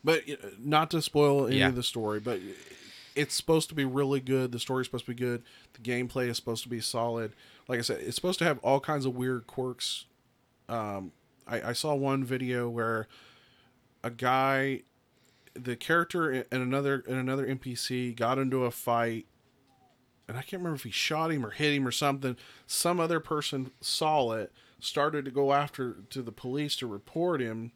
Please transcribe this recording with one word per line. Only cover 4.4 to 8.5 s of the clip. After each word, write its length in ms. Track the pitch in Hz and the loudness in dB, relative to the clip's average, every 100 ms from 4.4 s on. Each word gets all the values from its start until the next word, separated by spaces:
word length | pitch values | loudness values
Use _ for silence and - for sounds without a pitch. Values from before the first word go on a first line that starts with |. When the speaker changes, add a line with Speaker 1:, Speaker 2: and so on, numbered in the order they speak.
| 127 | 2
Speaker 1:
The 60 | 120 | -2
story's 280 | - 131 120 | -2 -2 -2
supposed 160 | 123 120 | -6 -6
to 60 | |
be 60 | 120 | -4
good. 240 | 123 120 - - - | -2 -2 -8 -20 -20
The 60 | - | -12
gameplay 480 | 117 120 123 131 123 | -4 -2 -2 0 0
is 80 | 117 | -2
supposed 260 | - 113 | -4 -6
to 40 | 123 | -4
be 120 | 120 | -4
solid. 520 | - 120 117 117 110 - - - - | -2 0 0 -2 -4 -8 -20 -20 -4
Like 100 | 123 | -2
I 40 | |
said, 180 | 117 - | 0 -2
it's 140 | - - | -4 -2
supposed 220 | 180 190 | -2 2
to 40 | |
have 140 | 165 | 0